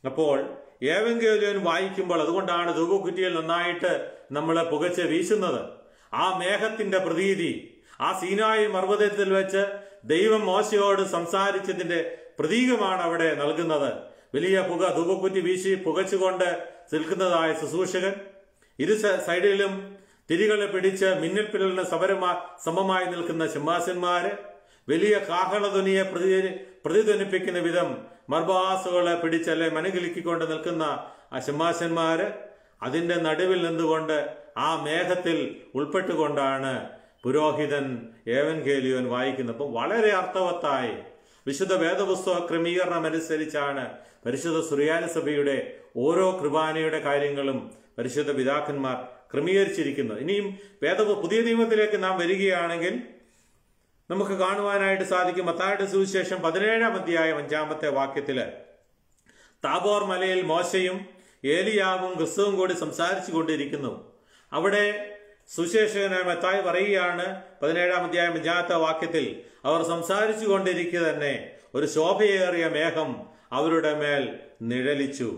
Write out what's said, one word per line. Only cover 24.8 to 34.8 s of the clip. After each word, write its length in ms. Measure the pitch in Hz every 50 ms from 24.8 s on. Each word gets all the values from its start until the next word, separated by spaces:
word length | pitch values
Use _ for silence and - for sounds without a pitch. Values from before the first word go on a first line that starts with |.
| _ -
വലിയ 300 | 143 165 190 214 208 202
കാഹളധ്വനിയെ 840 | 196 - 165 180 185 180 190 208 202 202 190 196 190 190 190 190 190
പ്രതി-, 520 | 190 - 175 175 190 190 190 185 185 170 - - - - - _
പ്രതിധ്വനിപ്പിക്കുന്ന 720 | 147 165 214 220 214 208 196 196 196 185 185 185 190 175 180
വിധം 480 | 165 170 170 175 165 143 127 - - - - - _ -
മർബാസുകളെ 840 | 135 165 165 175 190 185 185 190 190 185 - 185 175 180 175 175 170
പിടിച്ച്, 360 | 170 170 165 165 165 160 165
അല്ലെ, 200 | 160 160 165 160
മനകിലുക്കിക്കൊണ്ട് 800 | 156 156 165 190 185 180 175 165 170 180 170 175 170 165 160 160
നിൽക്കുന്ന 600 | 160 156 - 175 170 160 156 147 139 123 - - - - - _ -
ആ 80 | 131 123
ശമ്മാസന്മാര്, 840 | - 143 147 160 170 170 170 170 165 165 165 165 160 165 160 190 208 - - - - - - _ _ _ _ 104
അതിന്റെ 320 | 123 131 165 175 170 175
നടുവിൽ 520 | 170 165 156 156 - 185 185 185 180 170
നിന്നുകൊണ്ട് 720 | 165 165 160 165 160 160 160 156 156 156 151 139 - - - - - -
ആ 280 | - 135 151 165 151